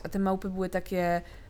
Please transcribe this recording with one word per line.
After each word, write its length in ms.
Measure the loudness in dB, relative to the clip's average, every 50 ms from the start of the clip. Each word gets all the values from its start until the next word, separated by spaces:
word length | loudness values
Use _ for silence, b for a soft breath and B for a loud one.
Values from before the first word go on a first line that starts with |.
| -4
a 60 | -4
te 100 | 0 2
małpy 300 | 2 4 2 2 0 -2
były 200 | -2 -2 0 0
takie... 520 | 0 -2 -2 0 0 2 4 4 4 2 0 B B B B B